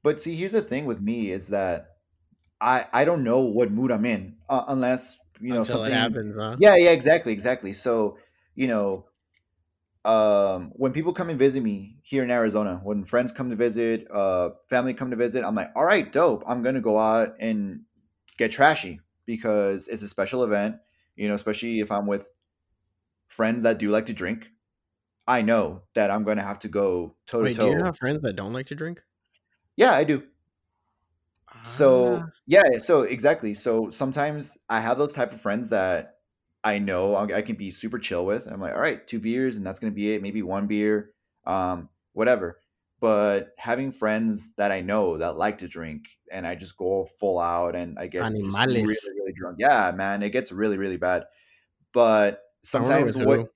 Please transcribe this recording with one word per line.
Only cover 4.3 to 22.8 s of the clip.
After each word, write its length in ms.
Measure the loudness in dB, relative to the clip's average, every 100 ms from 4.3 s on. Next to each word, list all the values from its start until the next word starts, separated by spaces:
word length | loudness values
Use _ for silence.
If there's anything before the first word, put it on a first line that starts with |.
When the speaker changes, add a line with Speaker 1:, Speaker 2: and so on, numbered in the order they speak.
| -18 -4
Speaker 1:
uh, 160 | -4 -2
unless, 500 | -2 0 -2 -6 -20 _ _
you 120 | -6
know, 80 | -4
Speaker 2:
Until 240 | -2 -2
it 20 | 0
Speaker 1:
something 60 |
Speaker 2:
happens, 420 | 0 0 -2 -8 -8
huh? 200 | -8 6
Speaker 1:
Yeah, 180 | 8 10
yeah, 140 | 8
exactly, 400 | 6 6 4 2
exactly. 400 | -2 -2 -2 -6
So, 440 | -6 -2 0 0 -4 _ _ _
you 140 | -4 -2
know, 400 | 0 -2 -4 -10 _ _ _ _ _ _ _ _ _
um, 680 | 2 4 6 4 2 -2 -8 -4
when 160 | -2
people 200 | 0 -4
come 160 | -4 -6
and 80 | 2
visit 240 | 2 4
me 360 | -2 -4 -10 -20
here 200 | _ -2
in 80 | 0
Arizona, 500 | 2 2 0 -2 -4
when 200 | -4 -6
friends 280 | 0 0 0
come 160 | -6 -6
to 60 | 0
visit, 500 | 0 0 -2 -2 -4
uh, 400 | -2 0 0 -2 -6 _
family 240 | -2 -2
come 160 | -6 -6
to 60 | -2
visit, 280 | -2 0
I'm 100 | -2
like, 160 | -4 -4 0
"All 80 |
right, 260 | 2 2 0
dope. 300 | 2 2 0 -4
I'm 160 | -4
gonna 180 | -2 -2
go 160 | 0 2
out 360 | 4 2 0 -4
and 440 | -4 -4 -6 -10 _ _ _ _ _ -4
get 160 | -2
trashy," 480 | 4 4 4 -6 -14 _ _ -10
because 640 | -4 0 0 0 -2 -8
it's 140 | -12
a 60 | -10
special 360 | -6 -4 0
event, 320 | 0 0 -2 -6 _ _ _ -6
you 120 | -4
know, 60 |
especially 460 | -2 -4 -4 -4 -4
if 100 | -2
I'm 160 | -2 -2
with 320 | -4 -6 _ _ _ _ _